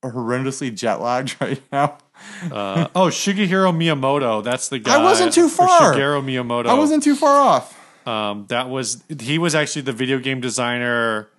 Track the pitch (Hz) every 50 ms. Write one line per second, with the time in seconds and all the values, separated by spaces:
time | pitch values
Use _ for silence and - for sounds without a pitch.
0 | - 131 113 127 123 113 123 127 131 131 135 135 143 131 113 95 - 117 104 -
1 | 101 120 123 127 139 127 - - 139 107 135 135 - _ - 139 143 147 - -
2 | _ _ _ - - - - - 180 170 135 107 101 98 98 165 165 - _ 180
3 | 185 170 135 - - 196 196 190 214 180 180 190 190 185 175 160 165 165 156 139
4 | 131 135 143 147 139 120 110 107 104 120 123 131 - - - 127 110 - 240 285
5 | 339 359 381 339 359 330 - 339 349 311 - - 349 370 359 339 311 208 143 131
6 | 139 139 147 143 135 135 131 127 123 120 120 120 120 - 240 269 302 294 311 302
7 | 285 294 294 277 - 285 277 285 277 247 170 127 - - - - - _ _ _
8 | _ 127 117 110 107 104 104 104 101 98 120 120 127 127 127 135 127 113 123 117
9 | - _ 160 143 117 117 147 165 165 170 151 156 151 143 - 151 135 131 127 110
10 | 131 127 135 135 123 135 135 131 123 127 110 120 123 120 123 123 120 123 120 117
11 | 117 113 110 107 107 _ _